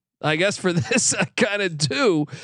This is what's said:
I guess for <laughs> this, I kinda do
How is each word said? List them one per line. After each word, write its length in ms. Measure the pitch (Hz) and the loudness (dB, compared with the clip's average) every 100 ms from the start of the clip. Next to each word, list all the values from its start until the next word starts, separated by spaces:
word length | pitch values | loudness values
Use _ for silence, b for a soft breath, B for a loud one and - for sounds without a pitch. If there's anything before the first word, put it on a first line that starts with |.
| _ _ | _ _
I 160 | 147 156 | -2 0
guess 220 | 196 - | 0 0
for 160 | 185 | 0
<laughs> 0 | |
this, 400 | 170 - 254 - | 0 0 0 0
I 120 | 220 185 - | 0 -2 0
kinda 340 | 220 208 190 | 0 0 -2
do 560 | 151 147 269 247 160 147 B | -2 -4 0 2 2 -2 B